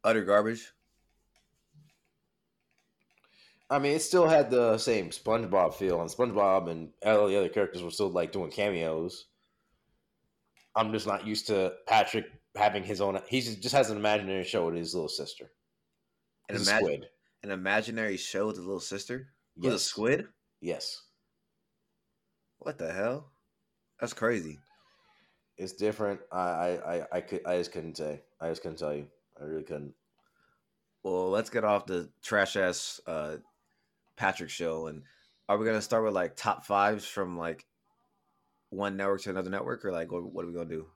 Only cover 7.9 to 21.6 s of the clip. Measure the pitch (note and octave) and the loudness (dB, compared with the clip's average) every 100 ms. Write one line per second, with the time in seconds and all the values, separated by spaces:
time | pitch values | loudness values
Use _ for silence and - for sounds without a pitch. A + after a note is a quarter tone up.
7.9 | - G2+ F2+ E2+ G2+ E2 - G#2 F2+ D#2+ | -2 0 0 0 -2 -6 -2 -2 0 -2
8.9 | D#2+ E2+ - - _ _ _ _ _ _ | -2 -4 -8 -20 _ _ _ _ _ _
9.9 | _ _ _ _ _ _ _ _ A2 A2 | _ _ _ _ _ _ _ _ 0 2
10.9 | A2 G#2+ G2 G#2+ G#2+ - G2+ F#2 - - | 0 -2 -2 -2 -4 0 2 2 -2 4
11.9 | A2 - A2 - - _ - G#2 G#2 F#2 | 6 6 0 -6 -16 _ 2 2 2 -4
12.9 | G2 G2 F#2+ - C3 A#2 G#2 A#2+ C#3 A2+ | 0 0 0 -2 -2 -2 -6 2 4 4
13.9 | G#2 G#2+ G#2+ F#2+ F#2+ F2+ E2+ E2 E2+ E2 | 2 2 2 0 -4 -2 0 0 -2 -4
14.9 | F2 D2+ - C#2+ - - _ _ _ _ | -4 -4 -6 -10 -12 -20 _ _ _ _
15.9 | _ _ _ _ _ - G#2 G2 G#2+ F#2 | _ _ _ _ _ -8 -2 2 4 2
16.9 | C#2+ D2+ _ _ _ G2+ F#2+ F#2+ G#2+ A2 | 0 -8 _ _ _ -8 -4 0 0 0
17.9 | A2+ A2 F#2 - F#2+ G#2+ F#2 F2+ F#2+ - | -4 -2 -4 -4 -2 -2 -4 -6 -6 -6
18.9 | G2 - B2 C3 _ _ - C3 G2 - | -10 -8 -10 -12 _ _ -4 0 0 -2
19.9 | - A2+ D3+ G#3+ _ _ _ E2 E2 - | 0 0 0 -2 _ _ _ -6 -6 -8
20.9 | - _ _ _ _ _ _ | -12 _ _ _ _ _ _